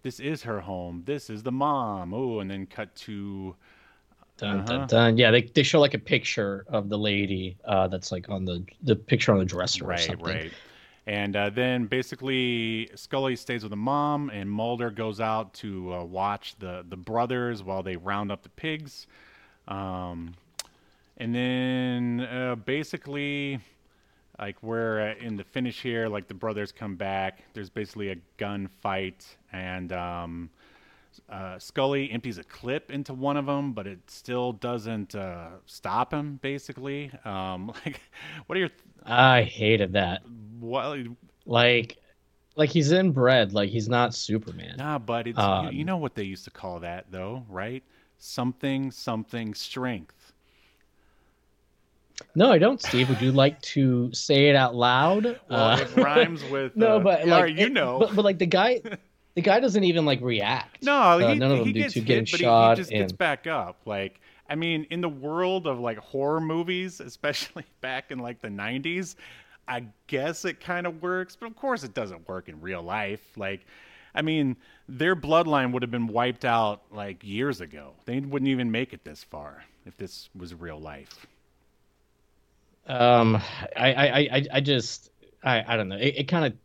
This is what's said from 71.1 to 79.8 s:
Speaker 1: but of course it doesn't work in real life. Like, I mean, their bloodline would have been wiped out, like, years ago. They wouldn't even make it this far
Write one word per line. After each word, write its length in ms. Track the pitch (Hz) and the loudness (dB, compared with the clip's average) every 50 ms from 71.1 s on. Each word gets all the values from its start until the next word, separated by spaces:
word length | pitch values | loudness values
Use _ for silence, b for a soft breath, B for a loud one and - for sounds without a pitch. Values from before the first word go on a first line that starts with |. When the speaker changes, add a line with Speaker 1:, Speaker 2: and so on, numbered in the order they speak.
| 180 185 185 180 - | -4 -4 -6 -8 -12
Speaker 1:
but 100 | _ - | _ -16
of 100 | 233 226 | -16 -14
course 260 | _ - 277 254 220 139 | _ -4 -4 -4 -2 -4
it 100 | 127 101 | -8 -6
doesn't 340 | - 113 98 92 82 85 - | -6 -6 -6 -8 -14 -12 -10
work 200 | 92 92 90 - | -10 -10 -10 -12
in 120 | 82 76 | -16 -14
real 220 | 78 90 95 90 85 | -10 -8 -8 -8 -6
life. 540 | 85 95 110 107 98 104 107 _ _ _ | -6 -4 -4 -4 -4 -6 -10 _ _ _
Like, 300 | - 104 95 98 95 _ b b b b b b b b b b | -8 -8 -8 -8 -8 _ b b b b b b b b b b
I 80 | - 143 | -2 -2
mean, 340 | 156 156 156 147 135 123 b b b b b b - | 0 2 2 2 0 -2 b b b b b b -18
their 280 | 135 123 156 170 185 | -4 0 2 2 2
bloodline 560 | 170 135 143 160 165 175 160 151 139 131 123 123 | 0 0 4 4 4 6 6 2 2 2 2 0
would 100 | 127 123 | -2 -2
have 80 | 120 | -2
been 160 | 113 123 117 | -2 -2 -2
wiped 380 | 113 104 117 120 127 123 107 - | 0 0 0 0 0 0 -2 0
out, 380 | 127 117 117 113 107 104 101 _ _ - | 2 4 4 4 2 0 -4 _ _ -12
like, 320 | 107 101 101 95 85 - | -10 -10 -10 -10 -12 -12
years 360 | 104 98 107 131 143 131 - | -8 -4 -2 -2 -2 -2 -4
ago. 340 | 90 78 71 76 71 69 65 _ _ | -8 -16 -16 -18 -18 -20 -20 _ _
They 160 | - 120 131 | -6 -6 -4
wouldn't 280 | 139 139 139 143 131 139 | -4 -4 -2 0 2 2
even 200 | 135 127 123 117 | 2 2 0 0
make 220 | 110 117 131 131 - | 0 -2 -2 -4 -8
it 120 | - _ | -18 _
this 200 | - - - - | -18 -18 -18 -20
far 400 | _ - - 73 76 69 - - - _ _ | _ -16 -14 -14 -14 -16 -20 -20 -20 _ _